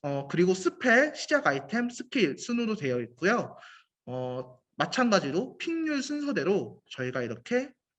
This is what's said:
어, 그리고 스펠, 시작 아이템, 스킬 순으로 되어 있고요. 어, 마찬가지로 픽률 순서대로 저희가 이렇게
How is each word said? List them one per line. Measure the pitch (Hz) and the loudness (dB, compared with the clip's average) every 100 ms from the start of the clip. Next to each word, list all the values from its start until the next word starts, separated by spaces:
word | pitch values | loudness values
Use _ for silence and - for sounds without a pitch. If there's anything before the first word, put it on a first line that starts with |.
어, | 147 139 139 | -4 -6 -2
그리고 | 160 180 | 4 4
스펠, | 185 359 - 247 233 302 | 4 0 0 4 6 4
시작 | - - 294 | -2 0 2
아이템, | 165 139 139 226 240 | 2 0 -2 -2 -2
스킬 | - - 269 160 - | -6 -4 0 0 0
순으로 | - 240 226 | -4 -2 0
되어 | 214 135 123 | -2 -2 -2
있고요. | 117 - 175 226 139 - - - _ _ - | -4 -2 0 2 -2 -12 -20 -20 _ _ -10
어, | 127 127 127 131 - _ - | -6 -6 -6 -10 -18 _ -4
마찬가지로 | - - 247 196 143 160 262 - | -2 2 4 4 4 -2 -2 -8
픽률 | - 330 311 285 | -4 -2 -2 -2
순서대로 | 262 294 285 202 147 196 - - _ | -4 -4 -2 0 0 0 -2 -12 _
저희가 | - 127 131 | -6 -4 -4
이렇게 | 120 113 - 247 277 _ _ | -6 -8 -2 -2 -2 _ _